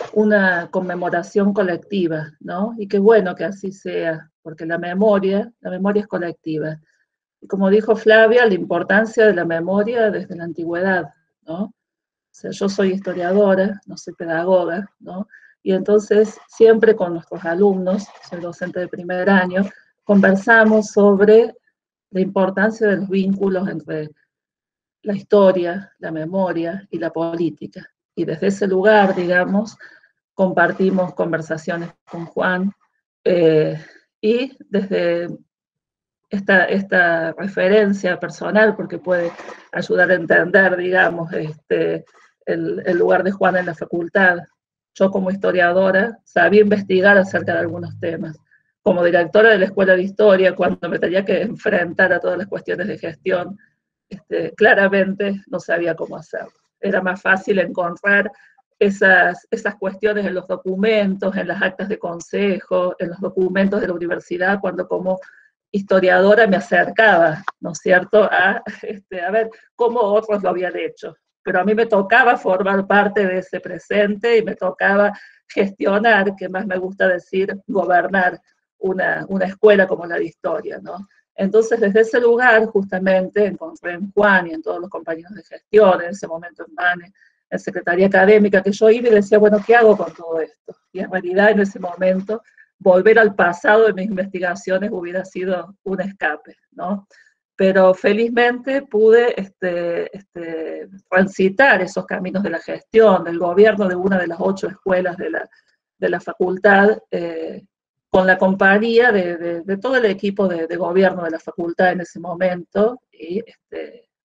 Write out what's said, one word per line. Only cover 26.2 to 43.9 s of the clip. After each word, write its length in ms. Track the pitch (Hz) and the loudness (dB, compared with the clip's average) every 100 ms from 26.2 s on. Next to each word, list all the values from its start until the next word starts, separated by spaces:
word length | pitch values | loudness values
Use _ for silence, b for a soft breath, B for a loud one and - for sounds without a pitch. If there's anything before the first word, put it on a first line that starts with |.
| 156 190 185 170 165 190 - | -6 -4 -4 -4 -6 -8 -12
y 80 | 180 | -10
la 120 | 165 | -8
política. 800 | 165 165 170 165 - 202 185 - _ _ | -6 -6 -4 -6 -8 -16 -18 -20 _ _
Y 120 | - 165 | -8 -8
desde 220 | 160 196 | -4 -4
ese 200 | 196 196 | -2 -2
lugar, 480 | 190 202 214 190 190 | 2 4 4 4 0
digamos, 600 | 175 180 180 196 226 - b b b b _ | 0 0 0 -2 -4 -12 b b b b _
compartimos 800 | - 185 170 175 - 190 190 180 | -4 0 2 0 2 0 0 -2
conversaciones 800 | - 175 165 160 160 - 170 170 - _ | -4 -4 -6 -6 -10 -8 -10 -10 -16 _
con 140 | 170 165 | -14 -10
Juan, 440 | - 185 185 190 - _ _ _ _ | -4 -2 -2 -4 -8 _ _ _ _
eh, 580 | 196 175 160 156 156 156 156 B B _ | -2 2 4 4 0 -4 -14 B B _
y 380 | 214 240 262 - - | 0 0 -2 -10 -6
desde 640 | 202 196 180 175 170 175 160 _ _ _ _ _ _ _ _ _ | -4 -2 -2 -2 -2 -6 -12 _ _ _ _ _ _ _ _ _
esta, 360 | 202 196 190 170 | -6 2 2 2
esta 640 | 196 196 185 175 165 165 160 | -2 0 0 2 0 -4 -6
referencia 800 | 190 180 185 214 208 196 180 175 | -8 -2 2 4 2 0 -4 -4
personal, 560 | 175 - 175 202 214 - | -8 -8 -2 2 2 0
porque 220 | 165 170 | -8 -8
puede 340 | 180 175 170 B B B B | -4 -2 -2 B B B B
ayudar 400 | 175 - 180 180 | -10 -2 0 2
a 40 | 180 | 0
entender, 600 | 170 175 170 190 190 180 | 2 0 4 4 4 0
digamos, 560 | 180 185 175 170 165 | 0 0 0 -2 -8
este, 720 | 185 156 151 - 170 165 165 b b b _ - | -8 -8 -12 -4 -2 -2 -4 b b b _ -8
el, 380 | 170 165 180 180 | -6 -6 -6 -4
el 120 | 175 | 0
lugar 260 | 180 185 | 2 2
de 80 | 185 | 0
Juan 240 | 196 190 185 | 0 0 0
en 120 | 175 | -4
la 80 | 160 | -8
facultad. 640 | 170 | -8